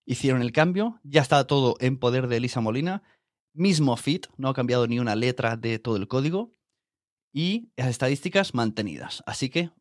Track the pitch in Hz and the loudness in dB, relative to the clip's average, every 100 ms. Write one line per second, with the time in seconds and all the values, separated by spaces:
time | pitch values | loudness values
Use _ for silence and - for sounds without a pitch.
0 | - 123 139 127 120 151 170 185 226 - | -8 -2 0 0 0 2 2 2 -2 -6
1 | 143 147 135 143 127 143 127 - 127 131 | 0 2 4 4 4 4 4 2 0 0
2 | 123 127 127 117 123 123 113 123 170 196 | 0 0 0 0 -2 -2 -2 -2 -2 -6
3 | _ _ _ _ _ 151 196 156 139 117 | _ _ _ _ _ 0 2 4 2 2
4 | 135 180 - - 135 131 123 123 117 120 | 0 -2 -4 -6 -2 0 2 2 2 0
5 | 120 104 127 123 117 117 117 110 120 104 | 0 0 0 0 -2 -2 -4 -4 -2 -2
6 | 101 131 147 190 226 _ _ _ _ _ | -2 -2 0 -2 -6 _ _ _ _ _
7 | _ _ _ 143 175 226 233 - 127 117 | _ _ _ -4 -2 -2 -6 -4 -4 0
8 | 131 139 185 196 190 123 113 107 104 73 | -2 -2 0 0 0 0 -2 -2 -6 -8
9 | - - - - 131 165 170 _ | -12 -12 -10 -6 -4 -4 -4 _